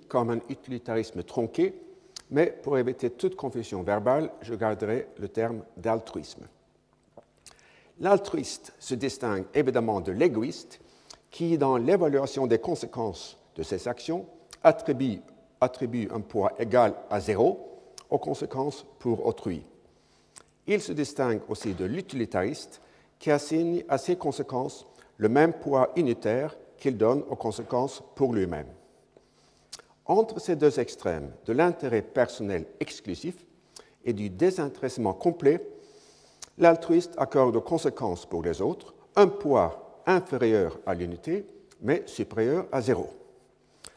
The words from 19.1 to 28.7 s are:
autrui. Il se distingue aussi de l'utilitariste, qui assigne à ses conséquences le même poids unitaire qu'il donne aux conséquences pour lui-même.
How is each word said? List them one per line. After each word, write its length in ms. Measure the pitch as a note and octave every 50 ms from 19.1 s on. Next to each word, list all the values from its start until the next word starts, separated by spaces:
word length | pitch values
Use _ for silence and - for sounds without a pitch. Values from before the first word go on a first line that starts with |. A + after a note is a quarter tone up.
| A#2 G2+ -
autrui. 380 | A#2 A2 - - A2+ F2+ D#2+ - - - _ _ _ _ _ _ _ _ _ _ _ _ - - _ _ _ _ -
Il 140 | G3+ G#3
se 100 | - -
distingue 500 | - D3 D3 - - - C3+ B2 A2+ G#2 - -
aussi 260 | A2 - - A2+ F#2+
de 120 | F2 F#2
l'utilitariste, 960 | F#2 A#2 F#3 G3 - - C3 A#2 - - G2 F2+ G#2+ D3+ - - - - - - _ _ _ _ _ _ _
qui 120 | - D#3
assigne 520 | D3 C#3+ D3 - D#3 D#3+ E3+ E3+ F3 F3 - -
à 100 | C#3+ C3+
ses 180 | - - F3+
conséquences 720 | F3 - D3+ C3+ - C3+ - - B2 C3 C#3+ - - - - _ - - _ _ -
le 120 | G#2 G#2+
même 240 | A#2 C#3 D#3 E3 E3
poids 380 | - - D3+ C#3 C3 B2+ - -
unitaire 600 | F3 E3+ B2+ A#2 - - G#2+ A2 B2+ C#3+ D#3 - - - - - -
qu'il 200 | - C#3 B2+ G#2
donne 260 | G#2+ A2 B2+ C#3+ C#3+ -
aux 60 | C3
conséquences 680 | - - A2+ G#2+ - A2+ - - B2 B2+ C#3 - - - - -
pour 180 | - C#3 B2+ A#2
lui-même. 340 | G#2+ F#2+ F2 D#2+ D2 D2 B1+